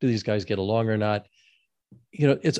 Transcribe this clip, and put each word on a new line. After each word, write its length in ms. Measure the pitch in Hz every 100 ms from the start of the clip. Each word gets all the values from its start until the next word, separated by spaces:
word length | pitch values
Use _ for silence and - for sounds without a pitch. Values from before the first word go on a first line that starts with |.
Do 60 | 131
these 160 | 113
guys 200 | 107 107
get 160 | 90 101
along 300 | 95 113 113
or 80 | 110
not? 280 | 107 104 - _ _ _ _ _ _ - _
You 160 | - 147
know, 120 | 139
it's 160 | 165 -